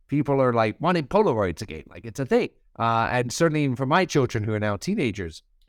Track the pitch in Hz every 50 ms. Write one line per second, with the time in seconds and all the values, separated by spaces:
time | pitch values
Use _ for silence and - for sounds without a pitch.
0 | _ - 139 147 131 - 139 135 131 127 117 117 113 107 104 - 143 170 180 170
1 | 147 117 - 202 220 185 127 110 101 90 82 - - - 80 78 - - - 87
2 | 98 113 104 - 135 123 220 247 190 - _ _ _ _ _ - 113 117 117 113
3 | 113 - - 127 127 123 - - 170 165 151 151 147 139 123 113 135 131 156 185
4 | 185 - - 151 127 113 - 117 104 113 107 104 104 104 101 101 - - 202 226
5 | 151 117 101 107 92 82 80 - - _ _ _ _